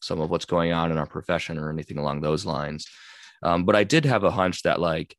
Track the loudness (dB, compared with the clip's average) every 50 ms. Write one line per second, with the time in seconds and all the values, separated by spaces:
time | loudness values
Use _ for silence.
0 | -10 -6 -4 -4 -2 -2 -2 -2 -2 0 0 0 2 2 0 0 0 0 0 -2
1 | -2 -4 -6 -8 -4 -2 -2 -2 -2 -4 -6 -6 -6 -6 -6 -6 -8 -8 -6 -6
2 | -4 -4 -2 -2 0 0 0 0 -2 -2 -4 -4 -4 -6 -8 -10 -12 -14 -18 -20
3 | -20 -20 -20 -20 -20 -20 -12 _ 0 0 2 2 4 4 4 4 4 4 4 4
4 | 4 4 4 4 2 2 2 2 2 0 0 0 0 0 0 2 2 0 0 -2
5 | -4 -8 -12